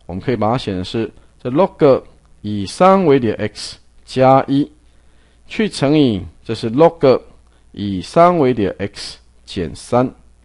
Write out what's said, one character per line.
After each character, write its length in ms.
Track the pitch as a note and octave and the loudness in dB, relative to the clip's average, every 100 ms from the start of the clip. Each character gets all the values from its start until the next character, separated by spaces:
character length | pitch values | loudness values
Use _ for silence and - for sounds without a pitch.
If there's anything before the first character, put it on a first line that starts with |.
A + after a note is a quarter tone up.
| - | -14
我 80 | |
们 60 | F2+ | -8
可 80 | A2 | -4
以 60 | A#2 | -2
把 160 | G#2+ | -2
它 40 | B2+ | -2
写 140 | - | -4
成 140 | F#2 | -6
是， 260 | F#2+ A2+ A2 - _ _ | -6 -6 -6 -10 _ _
这 80 | C3 | -6
log 500 | C3+ D#3+ - D3+ B2 - _ _ _ | -2 -2 2 2 2 -2 _ _ _
以 220 | G#2 G#2 | -8 -6
三 400 | G2 - F#3 F#3+ | -8 2 4 4
为 140 | F3 C#3 | 4 2
底 80 | A#2 | 0
的 80 | - | -4
x 380 | G#2+ - - - _ _ | -6 -8 -16 -18 _ _
加 400 | - B2+ C3 C3+ - | -10 0 4 4 2
一， 240 | C3+ D3 - _ _ _ _ _ _ - | -2 -2 -8 _ _ _ _ _ _ -10
去 200 | - G#3+ | -4 -4
乘 300 | - C#3 D3+ | -2 0 2
以， 260 | C3+ G2 E2 - | 2 0 -6 -14
这 100 | - | -12
是 160 | A2+ A#2 | -8 -4
log 500 | A#2+ E3 D#3+ C#3 A#2 - - _ _ _ | 2 2 4 2 2 -2 -20 _ _ _
以 280 | - G2+ F#2+ | -10 -6 -6
三 380 | E2+ - F3 F3 | -2 2 4 4
为 160 | B2+ | 0
底 120 | A#2 F#2+ | 0 -2
的 100 | - | -4
x 400 | G2 - - - _ _ | -8 -10 -16 -18 _ _
减 300 | - - E2 | -14 -8 -8
三， 340 | - - A#2+ B2+ - _ _ | -10 -2 0 0 -6 _ _